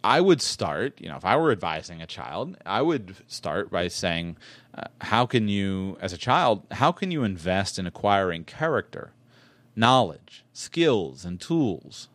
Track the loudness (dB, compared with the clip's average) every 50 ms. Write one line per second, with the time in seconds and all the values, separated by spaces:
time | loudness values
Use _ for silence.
0 | 4 4 4 6 6 6 6 4 4 -4 -4 -2 -2 -2 -2 -2 -4 -4 -6 -10
1 | -14 -12 -12 -4 0 2 2 4 4 2 2 2 0 -4 -4 -6 -8 -10 -14 -14
2 | -14 -14 -12 -12 -10 -8 -8 -8 -8 -8 -10 _ -6 -4 0 0 2 2 0 -2
3 | -4 -10 -18 -20 -18 _ -16 -8 -6 -4 -4 -4 -4 -2 -2 -2 -2 -2 -4 -2
4 | -2 -2 -2 -2 -4 -6 -10 _ -18 -20 -20 -20 _ _ -14 -14 -14 -14 _ _
5 | -2 2 2 2 2 4 2 0 2 2 0 0 0 -2 -2 -4 -4 -6 -8 -8
6 | -8 -8 -8 -4 0 2 2 4 4 4 2 2 -2 _ -4 0 2 0 2 0
7 | -4 -4 -2 0 0 0 -2 -2 -2 0 0 0 0 -2 -4 -6 -6 -6 -6 -2
8 | 2 4 4 4 2 0 -2 -4 -10 -14 -8 -4 -4 -2 0 -2 -4 _ -14 -16
9 | -16 -16 _ _ _ _ _ _ _ _ _ _ _ _ _ 2 4 6 6 6
10 | 4 2 -4 -12 _ -20 -20 -20 _ _ _ -16 -16 -8 0 2 4 4 4 4
11 | 0 -2 -8 -10 -10 -10 -8 -8 -4 -2 0 2 2 0 0 -4 -10 -18 -18 -18
12 | -20 _